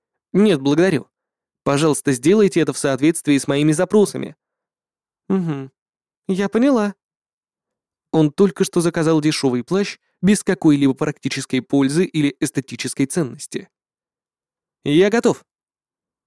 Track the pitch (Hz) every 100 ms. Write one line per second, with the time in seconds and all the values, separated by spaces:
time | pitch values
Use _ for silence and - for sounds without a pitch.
0 | _ _ _ 180 214 160 135 147 185 147
1 | - _ _ _ _ _ - 139 160 139
2 | - 127 139 208 202 175 147 139 143 131
3 | 147 165 - 139 - 143 151 151 180 214
4 | 196 131 - 156 _ _ _ _ _ _
5 | _ _ - 190 170 139 135 _ _ _
6 | _ _ - 190 202 226 269 254 208 196
7 | _ _ _ _ _ _ _ _ _ _
8 | _ 160 151 - 196 - 190 - 170 170
9 | 156 160 151 151 135 123 120 185 202 -
10 | _ - 180 208 - 185 165 143 139 131
11 | 151 - - - - 131 117 143 135 151
12 | 190 156 143 - 147 - - 120 131 -
13 | 135 - 139 143 - - 190 _ _ _
14 | _ _ _ _ _ _ _ _ 139 151
15 | 202 233 240 151 _ _ _ _ _ _
16 | _ _